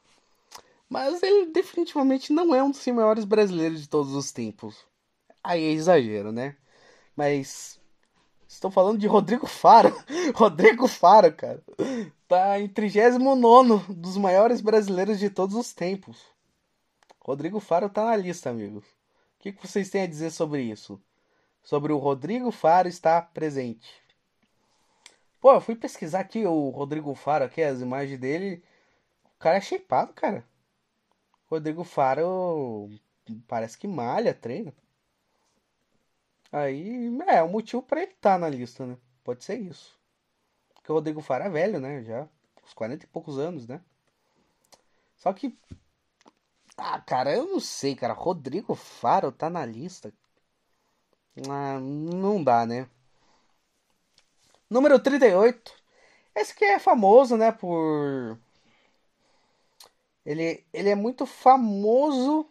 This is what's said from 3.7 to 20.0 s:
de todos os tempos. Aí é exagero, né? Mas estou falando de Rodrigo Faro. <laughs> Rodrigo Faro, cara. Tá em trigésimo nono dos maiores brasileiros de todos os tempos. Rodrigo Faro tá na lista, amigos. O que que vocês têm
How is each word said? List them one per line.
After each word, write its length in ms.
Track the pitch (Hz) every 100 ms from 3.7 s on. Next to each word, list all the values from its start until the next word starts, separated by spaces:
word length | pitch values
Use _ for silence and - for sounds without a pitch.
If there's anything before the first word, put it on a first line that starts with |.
| 160
de 80 | 147
todos 260 | 151 139
os 180 | 139 135
tempos. 540 | - 113 - 107 - _ _ _ _ _ _
Aí 220 | - 175
é 60 | 156
exagero, 600 | 156 160 165 110 104 107
né? 280 | 113 139 - _ _ _ _ _ -
Mas 640 | 143 143 139 - - - _ _ _ _ _ _ _
estou 240 | - 190
falando 280 | 196 190 220
de 80 | 202
Rodrigo 400 | 214 175 240 -
Faro. 500 | - 170 226 - - - 320
<laughs> 200 | 330 -
Rodrigo 500 | 214 151 226 240 254
Faro, 460 | - 175 214 175
cara. 300 | - 120 120 - - 233 247 170 _ -
Tá 320 | 180 196 202
em 80 | 202
trigésimo 640 | 208 208 202 240 247 269
nono 440 | 262 233 247 247 208 170
dos 300 | 170 180 190
maiores 420 | 196 185 233 240
brasileiros 580 | 208 214 202 185 196 202
de 120 | 202
todos 260 | 196 190 220
os 160 | -
tempos. 500 | - 175 196 151 - _ _ _ _ _ _ _ _ _ _
Rodrigo 420 | - 139 160 208
Faro 280 | - 170 202
tá 160 | 208
na 120 | 220 220
lista, 340 | 180 170 131
amigos. 340 | 117 101 104
O 540 | _ _ _ _ _ _
que 140 | 202
que 140 | 196 -
vocês 220 | 202 190
têm 140 | 196